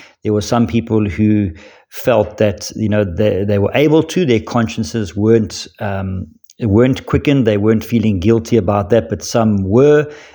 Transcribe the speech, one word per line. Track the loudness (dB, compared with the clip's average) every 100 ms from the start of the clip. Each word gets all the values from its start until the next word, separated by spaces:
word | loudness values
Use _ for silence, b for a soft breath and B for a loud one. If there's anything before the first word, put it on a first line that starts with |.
| B B
There | -4
were | -2
some | 0 0 0
people | -2 0 0 0
who | 0 0 2 0 -6 B B B
felt | -6 0 0 0 0
that, | -2 -2 -10
you | -6 -2
know, | 0
they, | -2 0 0 0
they | -2 0
were | 0
able | 0 2 2
to, | 0 0
their | 0 0
consciences | 0 -2 -2 -4 -6 -6 -6
weren't, | -2 2 2 2 -6 -16 -10
um, | -8 -6 -6 -8 -10 -16 _ -6
weren't | 0 4 4 0 -2
quickened, | -2 2 2 2
they | 2
weren't | 2 0
feeling | 0 -2 0 0
guilty | 2 2 2 0
about | 2 0 2
that, | 0 0
but | -6
some | -4 0 2 0
were, | 2 4 4 4 0 B B